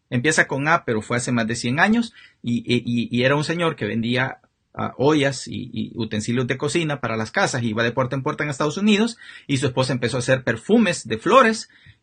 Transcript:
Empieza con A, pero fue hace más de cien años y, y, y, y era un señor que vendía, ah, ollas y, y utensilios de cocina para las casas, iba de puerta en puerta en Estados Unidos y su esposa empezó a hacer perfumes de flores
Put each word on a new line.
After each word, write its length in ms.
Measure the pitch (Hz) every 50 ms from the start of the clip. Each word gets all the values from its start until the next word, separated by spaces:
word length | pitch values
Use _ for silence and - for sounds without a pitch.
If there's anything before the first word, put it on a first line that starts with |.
| _ -
Empieza 400 | 131 123 127 156 156 175 170 -
con 200 | 147 135 143 156
A, 180 | 170 170 -
pero 160 | 127 113 107
fue 160 | - - 120 120
hace 140 | 123 -
más 140 | 123 117 110
de 80 | 110 117
cien 240 | - - 120 131 160
años 360 | 185 208 220 240 226 - - - - - _ _
y, 180 | - 120 120 117
y, 180 | - - 120 120
y, 360 | - 120 120 120 113 - 120
y 100 | 120 123
era 120 | 131 143
un 80 | 151 147
señor 320 | - 165 175 170 160 -
que 80 | - 110
vendía, 540 | 104 110 117 113 117 123 123 131 - - - _ _ _ _ _ _
ah, 220 | - - 107 107 -
ollas 520 | - 127 147 160 147 135 139 131 - - 98
y, 200 | 101 101 - -
y 220 | - 110 107 - -
utensilios 500 | 117 113 107 107 104 107 120 117 127 127
de 100 | 120 127
cocina 420 | 127 147 143 - 170 165 147 143 135
para 160 | - 110 113 110
las 120 | 110 -
casas, 320 | - 196 196 - - 123
iba 200 | 117 113 104 117
de 100 | 117 120
puerta 240 | - 135 127 127 143
en 60 | 135
puerta 200 | 131 196 202 -
en 60 | 151 147
Estados 300 | 135 - 151 151 151 196
Unidos 400 | 202 214 202 196 226 226 - - - - - - -
y 120 | - 143 127
su 80 | 143
esposa 260 | 123 - 131 127 135
empezó 240 | 135 120 123 113 131
a 40 | 123
hacer 240 | 120 135 131 127 -
perfumes 600 | 123 113 - - - 208 240 214 175 160 - -
de 120 | 110 113 110
flores 500 | - 165 233 269 247 220 220 220 - - - - - - - _